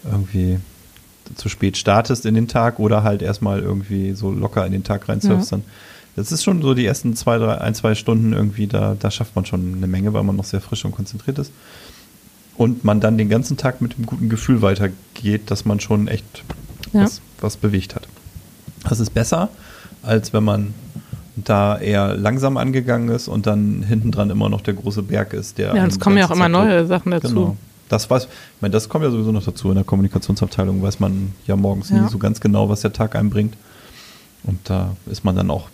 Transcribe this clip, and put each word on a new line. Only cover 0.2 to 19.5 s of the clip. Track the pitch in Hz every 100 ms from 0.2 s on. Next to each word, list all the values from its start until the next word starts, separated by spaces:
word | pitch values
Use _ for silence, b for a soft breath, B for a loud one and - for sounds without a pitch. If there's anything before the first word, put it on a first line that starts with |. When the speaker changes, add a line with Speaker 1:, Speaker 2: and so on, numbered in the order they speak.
| 92 95 92 92 92 - - - - _ - -
Speaker 1:
zu | 110
spät | - 98 -
startest | - 101 113 127 110
in | 110
den | 117
Tag | 123 117 117
oder | 107 107
halt | 104 104
erstmal | - 101 104 98
irgendwie | 95 98 98 98 95
so | 98 101
locker | 98 101 - 92
in |
den | 95
Tag | - 101 -
reinsurfst, | 107 202 185 190
Speaker 2:
Ja. | 98
Speaker 1:
dann, | - B B B B -
das | 101
ist | 160
schon | - 180
so | 139
die | 127 113
ersten | 135 123 113
zwei, | - 117
drei, | 113 -
ein, | -
zwei | 110 113 107
Stunden | - 113 110
irgendwie, | 104 104 107 104
da, | 104 104 101
da | 98
schafft | - 107 -
man | 95
schon | 92 90 92
eine | 95
Menge, | 92 101
weil | 107
man | 101 98
noch |
sehr | 98 98
frisch | - - -
und |
konzentriert | - 98 107 - 135
ist. | 139 B B B B B B B - _ - -
Und | 117 123 104
man | 107
dann | 107 113
den | 104
ganzen | 113 127 139
Tag | 135 -
mit | 117 -
dem | 110
guten | 127 113
Gefühl | 113 - 127
weitergeht, | 101 110 101 92 - - 104 104 -
dass | 101 107
man | 104
schon | - 107 104
echt | 110 - - - - - - -
Speaker 2:
Ja. | 214
Speaker 1:
was, | 202 - - -
was | 104 -
bewegt | 107 101 - -
hat. | - - - - - - - - -
Das | 110
ist | 113
besser, | - 113 165 202